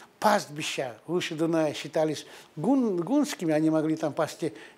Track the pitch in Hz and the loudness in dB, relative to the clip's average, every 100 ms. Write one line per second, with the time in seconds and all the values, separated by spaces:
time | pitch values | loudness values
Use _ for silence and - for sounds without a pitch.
0 | - _ 220 208 139 147 - - 135 110 | -20 _ 2 2 0 -8 -6 -4 -6 -8
1 | - 175 175 156 165 165 156 127 151 160 | -4 -2 -2 -2 0 2 2 -2 -4 0
2 | 156 143 - - - - 165 277 233 180 | 0 0 -8 -20 -18 -4 2 2 2 0
3 | 165 285 247 - 165 156 156 156 156 160 | 0 2 0 -2 0 2 4 2 0 0
4 | 160 135 151 - 160 - - | -2 -2 -4 -2 -8 -8 -18